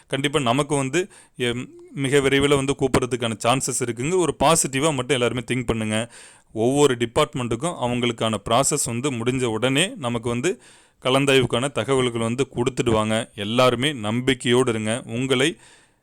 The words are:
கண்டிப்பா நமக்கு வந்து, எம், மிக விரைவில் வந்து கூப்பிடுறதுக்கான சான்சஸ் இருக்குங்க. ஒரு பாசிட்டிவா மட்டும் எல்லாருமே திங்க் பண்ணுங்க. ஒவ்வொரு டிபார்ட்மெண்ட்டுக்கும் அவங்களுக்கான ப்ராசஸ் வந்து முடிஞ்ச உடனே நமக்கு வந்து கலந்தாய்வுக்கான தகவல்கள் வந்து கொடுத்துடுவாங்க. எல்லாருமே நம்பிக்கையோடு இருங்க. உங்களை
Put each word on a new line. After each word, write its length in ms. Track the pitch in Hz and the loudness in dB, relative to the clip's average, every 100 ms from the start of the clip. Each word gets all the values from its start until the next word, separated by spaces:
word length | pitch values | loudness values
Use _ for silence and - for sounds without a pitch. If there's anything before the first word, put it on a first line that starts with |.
| - | -8
கண்டிப்பா 320 | 135 143 147 | -4 -2 0
நமக்கு 360 | 120 135 143 143 | 2 0 0 -2
வந்து, 360 | 131 160 196 - _ - | -2 -2 -4 -10 _ -4
எம், 340 | 123 120 139 349 359 | -4 -4 -8 -14 -14
மிக 260 | 208 135 143 | -6 2 2
விரைவில் 360 | 135 139 143 143 | 4 4 4 2
வந்து 200 | 135 139 | 0 0
கூப்பிடுறதுக்கான 580 | 135 - 123 123 117 110 | 0 0 -2 -2 -4 -2
சான்சஸ் 400 | 117 131 139 123 | 0 0 -2 -4
இருக்குங்க. 340 | 120 113 139 185 | -4 -4 -2 0
ஒரு 180 | 156 - | 0 2
பாசிட்டிவா 540 | 139 165 147 131 160 | 2 4 2 0 0
மட்டும் 240 | 135 123 131 | 0 0 0
எல்லாருமே 220 | 120 123 | 0 -2
திங்க் 260 | 120 127 117 | -4 -4 -2
பண்ணுங்க. 480 | 113 107 110 120 - - - _ | -4 -2 -2 -4 -12 -20 -20 _
ஒவ்வொரு 440 | 110 120 143 143 120 | 0 2 4 4 4
டிபார்ட்மெண்ட்டுக்கும் 800 | 117 156 147 135 120 113 175 - | 0 0 0 0 -4 -2 -4 -4
அவங்களுக்கான 540 | 123 123 120 113 113 104 - | -2 0 -2 0 -2 -2 0
ப்ராசஸ் 360 | 117 135 147 131 | 2 2 0 -2
வந்து 260 | 117 147 | -4 -4
முடிஞ்ச 320 | 120 117 127 | -2 -2 0
உடனே 500 | 123 107 127 135 196 254 | 0 0 0 0 -2 -4
நமக்கு 340 | 120 117 120 | -6 -4 -4
வந்து 320 | 120 160 240 - - _ _ | -4 -4 -4 -10 -20 _ _
கலந்தாய்வுக்கான 680 | 127 135 139 135 120 120 139 | 0 2 4 4 4 0 -2
தகவல்கள் 500 | 117 107 131 127 117 | -4 0 0 0 0
வந்து 260 | 113 123 135 - | -2 -2 -4 -2
கொடுத்துடுவாங்க. 800 | 123 123 120 110 107 110 127 - | -2 0 0 2 2 -2 -4 -8
எல்லாருமே 580 | 101 123 127 120 143 | -4 4 4 4 -2
நம்பிக்கையோடு 800 | 135 104 120 127 123 123 120 127 | -4 -4 -2 0 0 2 4 4
இருங்க. 320 | 110 107 120 - | 0 -2 -4 -6
உங்களை 520 | 117 131 127 - 117 - - _ _ | -6 0 2 0 -2 -14 -20 _ _